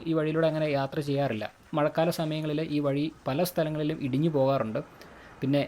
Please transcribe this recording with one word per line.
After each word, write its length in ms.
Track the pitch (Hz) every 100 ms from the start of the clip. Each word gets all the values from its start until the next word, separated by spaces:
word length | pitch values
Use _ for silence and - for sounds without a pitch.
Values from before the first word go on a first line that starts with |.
| 165
ഈ 40 | 160
വഴിയിലൂടെ 300 | 156 156 160
അങ്ങനെ 160 | 156 151 139
യാത്ര 200 | 135 156 143
ചെയ്യാറില്ല. 380 | 139 139 110 104 - - 156
മഴക്കാല 320 | 151 160 170 165
സമയങ്ങളിൽ 400 | 156 156 156 151 160 147
ഈ 40 | 143
വഴി 200 | 139 156 - 131
പല 140 | 139 180
സ്ഥലങ്ങളിലും 460 | - 156 156 151 - 139
ഇടിഞ്ഞു 240 | 131 165 147
പോകാറുണ്ട്. 440 | 135 135 110 113 - - - - - -
പിന്നെ 200 | 135 143